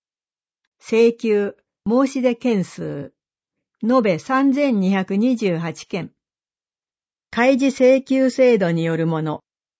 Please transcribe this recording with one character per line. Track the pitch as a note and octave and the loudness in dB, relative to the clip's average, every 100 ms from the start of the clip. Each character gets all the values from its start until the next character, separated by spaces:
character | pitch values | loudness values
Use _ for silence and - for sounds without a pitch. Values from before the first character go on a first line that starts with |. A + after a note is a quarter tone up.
| _ _ _ _ _ _ _ _ | _ _ _ _ _ _ _ _
請 | - A3+ A#3 A#3 | -4 0 2 0
求、 | A3+ G#3 G3+ - _ _ G3+ | -2 -2 -2 -8 _ _ -2
申 | A#3+ C4+ | 0 0
し | C4+ | 0
出 | B3 | -2
件 | A#3+ B3 G#3 | -2 -2 -2
数。 | E3+ - D#3+ D3 - _ _ _ _ _ _ _ G#3+ | -4 -8 -12 -10 -14 _ _ _ _ _ _ _ 0
延 | B3+ | 2
べ | A3 D#3 | 2 -2
三 | - C4 C#4 | -2 0 2
千 | C4 C#4 G#3+ | 2 0 0
二 | F#3 | 0
百 | G3 F#3 G3 | 0 -2 -2
二 | B3 A#3+ | 0 0
十 | G3+ E3 | -2 -2
八 | E3 - - | -6 -10 -10
件。 | G3+ D#3 _ _ _ _ _ _ _ _ _ _ _ _ | -10 -10 _ _ _ _ _ _ _ _ _ _ _ _
開 | - B3+ C4+ | 0 2 2
示 | C4+ | 0
請 | - B3+ C4+ | 2 4 4
求 | C4+ C4 C4 | 2 0 0
制 | C4 B3+ A3+ | 2 2 4
度 | F3+ | 2
に | E3+ | -2
よ | E3 | -2
る | D#3+ E3 | -2 -2
も | D#3+ | -2
の、 | D#3 D3 _ _ _ _ | -4 -8 _ _ _ _